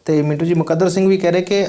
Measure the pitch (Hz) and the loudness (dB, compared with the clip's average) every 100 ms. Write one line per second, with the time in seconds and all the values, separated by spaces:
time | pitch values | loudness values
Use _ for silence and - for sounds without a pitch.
0 | - 156 147 151 170 165 160 160 185 185 | -2 0 0 -2 0 0 0 0 0 2
1 | 190 190 170 175 180 202 | 2 2 0 0 0 -2